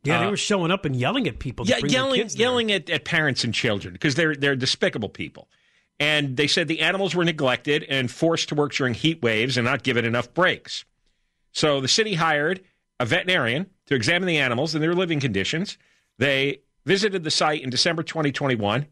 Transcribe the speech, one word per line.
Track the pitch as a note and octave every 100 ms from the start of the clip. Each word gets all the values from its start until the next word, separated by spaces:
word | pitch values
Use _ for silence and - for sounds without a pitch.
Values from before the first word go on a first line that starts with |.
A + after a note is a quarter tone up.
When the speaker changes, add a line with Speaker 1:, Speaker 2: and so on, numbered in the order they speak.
Speaker 1:
Yeah, | C#3+ E3+
they | G3
Speaker 2:
Uh, |
Speaker 1:
were | G3+
showing | - G3+ E3
up | F#3+
and | D#3
yelling | B2+ B2+ B3+ F#3+
at | -
people | C#3 G#2+ F#3+
to |
Speaker 2:
yeah, | B3+
Speaker 1:
bring | -
their | B3+
Speaker 2:
yelling, | C4+ B3+
Speaker 1:
kids | A3 -
there. | A#3+
Speaker 2:
yelling | B3 A3+
at, | G3 D#3
at | D#3+ -
parents | E3+ D3+ B2 A#2+
and |
children | - B2+ G2+ F#2 F2+
'cause | D#3 C3+
they're, | D#3+ D3
they're | C#3+ C3+
despicable | B2 - F#3+ C#3 G2+
people. | - F#2+ - - _ _ _ _ _
And | D3 D3+ C#3+ B2+
they | D3
said | - D#3
the | D#3
animals | D#3 F#3+ G3 F3
were |
neglected | E3+ D#3 C3+ A#2+ D3 D3 E3
and | C#3 B2
forced | - E3 E3 -
to | D3+
work | D3
during | - C3
heat | A2 D#3+ D#3+
waves | A#2 G#2+ B2 B2
and |
not | A#2 C#3
given | C3+ A#2+
enough | A#2 A#2+ -
breaks. | - F3+ - - - - _ _ _ _ _ _
So | - D#3 C#3
the | C3
city | - A3 E3+
hired | E3 D3+ D3+ F#3+ _ _ _ _
a | A#2
veterinarian | E3 F3+ F3+ A#2 B2+ G3 _ _
to | E3
examine | A#2 F3 F#3
the | D#3
animals | C3 A#2+ D#3 D#3
and |
their | D#3+
living | F3 F#3 D#3
conditions. | C3 G2 F#2 D#3+ G3 - _ _ _ _
They | C3+ C3+ C#3 C#3 _ _ C#3
visited | F#3+ G#3 F#3+
the | D#3
site | - D#3+ D3+
in | C3
December | A#2+ F3+ E3
twenty | D#3+ E3 D3
twenty-one | C3+ C#3+ A#2 G2+ A#2 D3